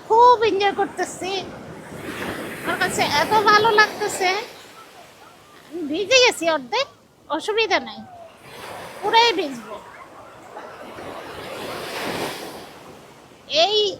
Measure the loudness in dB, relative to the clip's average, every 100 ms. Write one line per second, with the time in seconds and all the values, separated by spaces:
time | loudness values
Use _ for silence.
0 | 2 8 8 8 4 2 2 0 -2 -4
1 | -6 -6 -6 -6 -8 -12 -16 -16 -16 -14
2 | -12 -10 -8 -8 -10 -8 -6 -2 -2 0
3 | 0 2 2 4 6 6 6 6 4 2
4 | -6 0 0 0 -6 -14 -20 -20 -20 -20
5 | -20 -20 -20 -20 -20 -20 -14 -8 -4 -4
6 | 2 4 4 2 0 -2 -2 -4 -4 -10
7 | _ _ -8 -6 -2 -2 0 0 -2 -12
8 | -18 -18 -20 -20 -20 -16 -14 -14 -14 -8
9 | 2 6 6 2 -4 -8 -12 -16 -16 -20
10 | -20 -20 -20 -20 -18 -16 -16 -16 -16 -14
11 | -14 -14 -14 -14 -12 -10 -10 -10 -8 -8
12 | -6 -6 -6 -8 -12 -14 -16 -18 -20 -20
13 | -20 -20 -20 -20 -4 2 2 2 0 -4